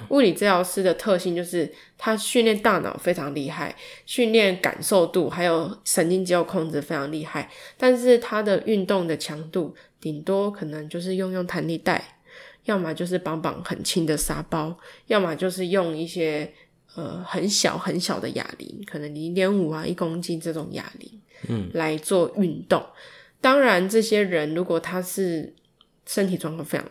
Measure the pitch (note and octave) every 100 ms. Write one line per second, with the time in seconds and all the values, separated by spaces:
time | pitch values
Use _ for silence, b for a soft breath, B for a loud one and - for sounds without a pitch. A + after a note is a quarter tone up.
0 | - C#4 G#3+ D#3+ G3+ F3+ F3+ G3+ F#3 E3
1 | A3 F3+ F3+ E3+ F3 F3 D3 B B -
2 | A3 G#3+ - B3 A3 G#3 A3 F3+ - -
3 | F3+ F3 C#3+ C#3+ C#3 D#3+ - - B B
4 | B - A3+ A3+ G3 F3+ - - - G3
5 | E3+ F#3 C#3+ E3 F3 E3 F3+ G#3 - -
6 | E3 F#3 F3+ F3 E3 F3+ D#3+ C#3+ - D3+
7 | C#3 D#3 D#3+ D3+ - B B B B3+ B3
8 | B3 A#3+ - G#3+ G#3 F3 G#3+ G#3 F#3 G3
9 | E3+ D#3+ - D3+ D#3+ F#3 D3 - B _
10 | D#3+ D3+ D#3 G3 G3+ G3+ D#3 D#3 D3+ F3
11 | F3+ F#3 F#3 F#3 F3+ E3+ D#3 D#3+ F#3+ -
12 | - _ B B B B - G3+ E3 D#3
13 | F3 F3+ D3+ D#3+ D#3+ - - - - F#3
14 | D#3+ D3+ - D3+ E3 E3 D#3 F3 B B
15 | B G#3+ F3 D3+ F#3 F#3 F3 G3 E3+ D#3
16 | E3 F3+ D#3+ D3+ D3+ b b _ _ -
17 | D3+ F3 F3+ F#3 F#3+ - - F3 F3+ E3+
18 | F3+ - - - - - - - G3+ D3+
19 | D3 D3+ E3 F3+ F#3 G3+ D#3 D#3 E3 F3
20 | E3+ E3+ E3+ E3 E3 D#3 - C#3+ - -
21 | - G#3+ _ B - A2+ F2+ E3+ D#3 D#3
22 | - F#3 E3 G#3+ F3+ - - E3 - B
23 | B B B B C4 C#4 B3+ F3+ F#3+ A3
24 | G#3+ G#3 G3 E3 D3+ D#3+ F3+ E3 E3+ F#3
25 | F3+ - F3+ E3 - - _ _ _ _
26 | - - F#3+ F3+ D#3+ E3 D#3+ E3 -